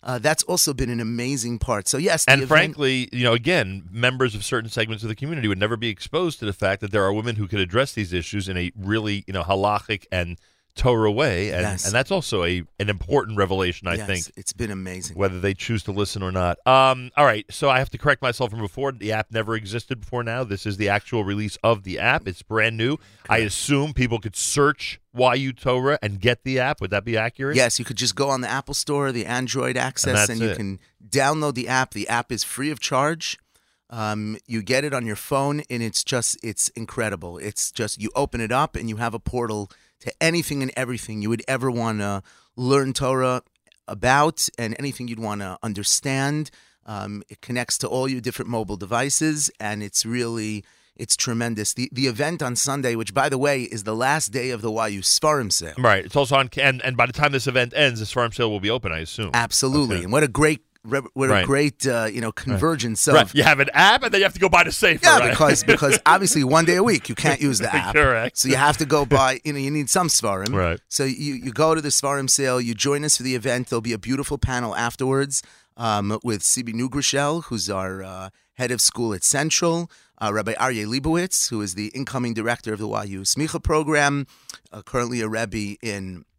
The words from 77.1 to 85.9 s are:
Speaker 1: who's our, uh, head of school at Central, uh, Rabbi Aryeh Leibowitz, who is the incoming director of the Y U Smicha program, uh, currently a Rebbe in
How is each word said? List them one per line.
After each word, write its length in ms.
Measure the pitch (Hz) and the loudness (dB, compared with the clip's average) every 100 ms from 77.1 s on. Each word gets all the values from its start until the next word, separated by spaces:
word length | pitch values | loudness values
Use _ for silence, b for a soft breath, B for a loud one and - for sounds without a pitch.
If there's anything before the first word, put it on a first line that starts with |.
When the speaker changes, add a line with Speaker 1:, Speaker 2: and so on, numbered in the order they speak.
| 139 143 165 160 | 0 0 -2 -4
Speaker 1:
who's 240 | 117 92 | -6 -4
our, 340 | 98 95 95 | -4 -4 -6
uh, 260 | 95 92 95 _ _ - | -10 -12 -14 _ _ -6
head 140 | 127 | -4
of 100 | 120 | 2
school 320 | - - 117 | 0 0 -4
at 100 | 98 | 0
Central, 640 | - 147 156 - 170 170 170 b b b | 0 2 2 2 2 0 -4 b b b
uh, 100 | 107 | -2
Rabbi 220 | 104 104 110 | 0 -2 0
Aryeh 300 | 123 120 104 | 0 0 -2
Leibowitz, 640 | 127 139 165 185 - - | -2 0 0 0 0 -2
who 120 | 110 | -2
is 120 | 104 90 | -4 -4
the 120 | 107 131 | -6 -6
incoming 380 | 135 131 123 113 | -6 -4 -2 -2
director 380 | 110 120 - | -2 -2 -4
of 60 | 107 | -6
the 80 | 107 | -4
Y 160 | 107 104 | -4 -6
U 160 | 98 | -6
Smicha 420 | 95 - 156 165 | -2 -2 -2 -2
program, 640 | - 156 151 151 143 143 139 B B B _ | 0 0 2 2 4 2 -4 B B B _
uh, 100 | 110 | -20
currently 380 | - 131 120 120 | -6 -2 -2 -2
a 60 | 110 | -2
Rebbe 500 | 110 113 110 104 101 | -2 -4 -4 -6 -8
in 440 | 113 | -8